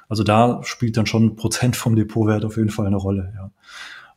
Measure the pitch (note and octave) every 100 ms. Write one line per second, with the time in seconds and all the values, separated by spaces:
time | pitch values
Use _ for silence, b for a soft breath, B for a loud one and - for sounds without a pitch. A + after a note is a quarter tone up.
0 | B A2 G2+ G#2+ A#2+ - - - A#2 A2+
1 | G#2+ A2+ A2+ G#2+ A2 - B2 A#2 - A2
2 | G#2 A#2 G#2+ G#2+ A2 A2 A2 G#2 G2+ G2
3 | G2 G2 F#2+ G#2 F#2+ - B B B B
4 | B